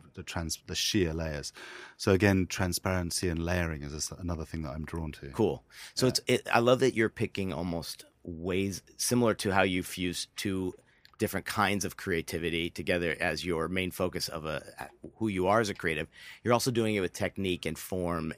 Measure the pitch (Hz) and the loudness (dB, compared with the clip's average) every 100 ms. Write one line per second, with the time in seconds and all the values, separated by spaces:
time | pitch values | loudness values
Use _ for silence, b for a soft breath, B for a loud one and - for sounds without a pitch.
0 | - - - 90 80 - - 80 - 107 | -14 -16 -8 -6 -4 -8 -6 -4 0 2
1 | 82 80 80 73 - B B B B B | 2 0 -4 -6 -8 B B B B B
2 | 104 92 101 95 90 - 92 85 98 92 | 4 6 6 6 2 0 0 0 0 0
3 | 87 - 92 82 82 90 82 76 71 76 | -2 -2 -2 0 0 0 0 -4 -8 -6
4 | - - 90 80 71 80 73 78 78 85 | -8 -6 -6 -4 -6 -6 -6 -6 -6 -6
5 | 78 - 69 90 98 67 _ B B - | -6 -8 -10 0 0 0 _ B B 0
6 | 127 120 - 123 - 120 123 127 127 107 | 2 2 2 0 4 4 6 6 6 4
7 | 110 - 104 - 95 76 90 85 - - | 0 0 -4 -2 -4 -4 -2 -4 -6 -12
8 | - _ 92 82 90 92 98 90 _ - | -16 _ -12 -6 -2 0 0 -4 _ -6
9 | - 123 113 92 104 95 95 92 - - | 0 4 4 2 2 4 4 4 -2 -2
10 | 90 87 - - 104 95 92 - _ b | -2 -2 -8 -6 -2 -2 -2 -6 _ b
11 | b - 107 95 - 107 98 101 98 - | b -4 -2 -2 -4 2 4 4 -2 -6
12 | 98 85 - 82 82 82 85 - 82 90 | -2 -2 -2 -4 -2 -2 -2 -4 -2 0
13 | 85 - 82 76 87 80 82 92 90 - | 0 0 -2 -2 -2 -2 -2 -2 -2 -2
14 | 90 82 - 80 78 71 - - 69 _ | -2 -2 -6 -6 -6 -6 -8 -14 -16 _
15 | - - 110 92 92 110 104 - 85 78 | -20 -6 -2 2 4 4 2 -2 -2 -2
16 | 78 B B B 113 120 135 117 110 104 | -4 B B B 2 2 4 2 2 2
17 | 87 - 95 - 95 85 80 80 - 92 | 0 0 -2 0 0 0 -2 -6 -4 -2
18 | 85 85 80 | 0 -2 -4